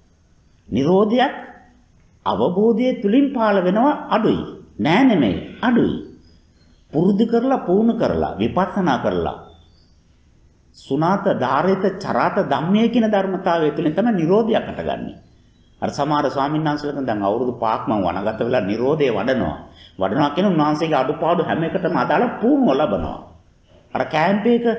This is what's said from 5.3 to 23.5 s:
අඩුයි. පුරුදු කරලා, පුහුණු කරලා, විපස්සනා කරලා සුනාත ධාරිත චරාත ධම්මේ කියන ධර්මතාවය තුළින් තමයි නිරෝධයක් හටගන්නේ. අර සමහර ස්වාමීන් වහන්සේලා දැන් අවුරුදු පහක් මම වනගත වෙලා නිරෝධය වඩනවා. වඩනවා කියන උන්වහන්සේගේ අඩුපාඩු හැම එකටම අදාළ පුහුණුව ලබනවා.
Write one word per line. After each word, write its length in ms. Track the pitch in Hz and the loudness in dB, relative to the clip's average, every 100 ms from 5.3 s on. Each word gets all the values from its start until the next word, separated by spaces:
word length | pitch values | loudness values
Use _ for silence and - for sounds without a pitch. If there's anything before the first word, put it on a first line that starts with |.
| 82 - - | 0 -6 -6
අඩුයි. 380 | 233 233 101 - - - - - _ _ _ _ _ | 0 2 2 -2 -8 -18 -20 -20 _ _ _ _ _
පුරුදු 320 | 143 185 196 233 | 0 0 0 -2
කරලා, 380 | 233 262 254 | -2 0 -2
පුහුණු 300 | - 190 233 | 0 0 2
කරලා, 420 | 214 127 80 73 85 | 0 -2 -2 -4 -2
විපස්සනා 600 | 113 120 185 208 175 120 | -4 -2 -2 -2 0 0
කරලා 400 | 113 92 78 55 - - - _ _ _ _ _ _ _ _ _ _ - | -2 -2 -4 -6 -14 -20 -20 _ _ _ _ _ _ _ _ _ _ -20
සුනාත 480 | - 135 165 196 196 | -4 0 2 2 0
ධාරිත 520 | 120 127 139 180 190 196 | 0 0 2 2 0 0
චරාත 420 | - 131 120 160 202 | -4 -4 0 0 0
ධම්මේ 460 | 156 135 160 208 233 | -2 -2 0 2 2
කියන 180 | 240 220 | 2 2
ධර්මතාවය 640 | 202 190 185 185 170 151 | 0 0 -2 0 0 0
තුළින් 240 | 151 156 | 0 -2
තමයි 180 | 160 240 | 0 0
නිරෝධයක් 500 | 196 156 202 220 202 | 0 2 2 2 0
හටගන්නේ. 540 | - - 78 62 60 - - _ _ _ _ _ | -2 -6 -6 -6 -8 -14 -20 _ _ _ _ _
අර 80 | 98 | -6
සමහර 360 | - 147 147 143 | -4 -2 0 0
ස්වාමීන් 360 | 139 139 156 | -2 -2 0
වහන්සේලා 400 | 156 147 143 143 | 0 -2 -4 -4
දැන් 200 | 127 104 | -4 -2
අවුරුදු 300 | 98 113 127 | 0 0 -2
පහක් 300 | 123 113 120 | -2 -2 -2
මම 160 | - 107 | 0 0
වනගත 380 | 87 90 101 107 | 0 -2 -4 -2
වෙලා 200 | 117 123 | -2 0
නිරෝධය 480 | 98 110 127 156 139 | -2 -2 0 2 0
වඩනවා. 480 | 104 117 123 85 73 - - - | 0 0 0 -2 -6 -14 -20 -20
වඩනවා 360 | - 95 120 143 | -4 -2 2 0
කියන 160 | 160 202 | 2 2
උන්වහන්සේගේ 520 | 165 151 151 160 143 | 2 2 0 0 0
අඩුපාඩු 440 | 135 151 165 175 | 0 0 0 0
හැම 180 | 160 110 | 0 -2
එකටම 340 | 165 185 170 139 | -2 -2 -2 -2
අදාළ 280 | 123 156 240 | 0 2 0
පුහුණුව 400 | - 220 285 240 | 0 2 4 4
ලබනවා. 440 | 202 202 90 76 - - - _ | 2 0 -2 -4 -10 -16 -20 _